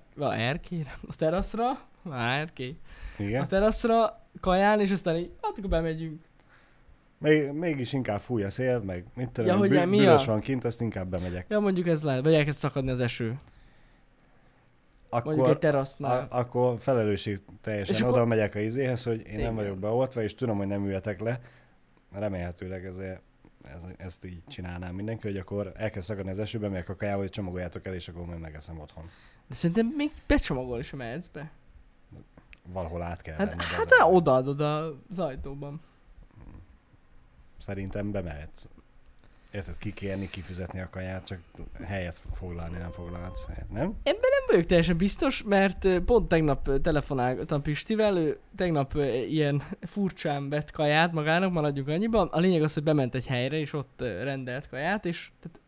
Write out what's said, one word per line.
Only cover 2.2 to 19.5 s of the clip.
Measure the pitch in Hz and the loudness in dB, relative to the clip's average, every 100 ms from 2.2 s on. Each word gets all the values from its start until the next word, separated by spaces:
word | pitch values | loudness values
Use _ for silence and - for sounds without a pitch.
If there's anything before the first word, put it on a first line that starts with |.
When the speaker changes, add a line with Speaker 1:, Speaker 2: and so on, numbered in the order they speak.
| 117 135 | 0 0
Speaker 1:
erkély, | 160 - 127 160 - - - - | -2 -8 -10 -10 -16 -14 -12 -6
Speaker 2:
Igen. | 101 120 | -2 -2
Speaker 1:
a | 139 | 2
teraszra | 190 214 220 233 226 226 - - - | 4 4 4 4 4 4 0 -16 -4
kaján, | 190 185 202 214 | 2 4 6 4
és | 202 | 4
aztán | 196 180 165 | 2 0 0
így, | 175 - | -2 -6
„Hát | 427 403 | -6 -6
akkor | 190 | 0
bemegyünk.” | 165 165 160 160 156 - _ _ - _ _ - - _ _ | 0 0 -2 -6 -8 -16 _ _ -20 _ _ -20 -20 _ _
Speaker 2:
Még, | 151 156 139 | 6 6 4
mégis | 147 175 139 120 | -2 -2 -2 -2
inkább | 135 117 101 | -2 0 -2
fúj | - 120 | 0 0
a | 98 | 0
szél, | - 127 123 | 0 2 2
meg | 98 90 90 | 0 -6 -8
mit | - 123 | -8 -4
tudom | - 180 | 0 4
Speaker 1:
Ja, | |
Speaker 2:
én, | 190 | 4
Speaker 1:
hogy | 202 | 6
Speaker 2:
bü-, | |
Speaker 1:
ilyen | - 180 | 6 6
mi | 202 | 8
Speaker 2:
büdös | 185 151 | 10 8
Speaker 1:
a | 123 | 6
Speaker 2:
van | 107 | 0
kint, | 101 131 | 0 -2
azt | 117 - | -2 -2
inkább | 113 98 92 | -4 -4 -4
bemegyek. | 90 90 90 - | -4 -4 -6 -2
Speaker 1:
Ja, | 214 | 0
mondjuk | 202 185 175 | 2 2 2
ez | 160 | 0
lehet, | 151 131 | 2 2
vagy | 147 | 6
elkezd | 156 147 143 | 6 4 0
szakadni | 143 143 131 | -2 0 -2
az | 123 | 0
eső. | 120 - 117 131 - - - - - _ _ _ _ _ _ _ _ _ _ _ - | 0 -2 -4 -6 -12 -20 -20 -20 -20 _ _ _ _ _ _ _ _ _ _ _ -6
Speaker 2:
Akkor, | 117 135 | -4 0
Speaker 1:
Mondjuk | 156 160 | 4 4
egy | 147 | 6
terasznál. | 160 139 139 - 139 127 127 | 4 2 0 -4 0 0 0
Speaker 2:
a-, | 123 | -2
akkor | 123 123 123 117 | 0 2 2 2
felelősségteljesen | - 123 107 98 - 98 - - - 104 98 | 2 4 4 2 -2 -6 -8 -12 -6 -4 0
Speaker 1:
És | 110 | 2
Speaker 2:
oda | 123 | 4
Speaker 1:
akkor | 123 | 4
Speaker 2:
megyek | 117 113 101 | 4 4 2
a | 104 | 0
izéhez, | 107 123 131 120 | -2 0 -2 -2
hogy | 120 113 | -2 -4
én | - | -4
Speaker 1:
Igen. | 107 | -4
Speaker 2:
nem | 113 | -4